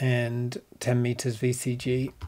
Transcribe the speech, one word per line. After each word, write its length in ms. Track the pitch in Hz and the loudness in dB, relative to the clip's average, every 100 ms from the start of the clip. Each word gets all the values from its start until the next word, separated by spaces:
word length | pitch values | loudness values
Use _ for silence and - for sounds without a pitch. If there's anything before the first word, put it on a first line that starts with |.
and 560 | 131 123 117 120 123 - - - | 2 2 0 -2 -4 -6 -12 -6
ten 220 | - 123 | 2 2
meters 340 | 120 123 127 110 | 2 0 -2 0
V 160 | 127 | 0
C 240 | 123 127 123 | 0 -2 -2
G. 360 | 131 127 135 - | 0 0 -2 -6